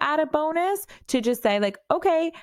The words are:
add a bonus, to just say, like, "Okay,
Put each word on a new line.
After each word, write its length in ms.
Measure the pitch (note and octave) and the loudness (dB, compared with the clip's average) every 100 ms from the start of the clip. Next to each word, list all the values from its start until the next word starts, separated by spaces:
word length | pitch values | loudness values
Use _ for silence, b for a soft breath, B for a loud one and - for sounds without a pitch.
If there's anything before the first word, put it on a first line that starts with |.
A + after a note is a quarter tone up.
add 180 | C#4 D#4 | 0 0
a 60 | D4+ | 0
bonus, 600 | D4+ D#4 E4+ F#4 G4+ - B - | 0 0 0 0 -2 -8 B -2
to 120 | B3+ | 0
just 220 | A3+ A#3+ | 0 0
say, 160 | G#3+ G#3 | 0 0
like, 180 | G3+ - - | -2 -4 -2
"Okay, 400 | F4 F#4+ D#4+ E4 - | 0 2 2 0 -6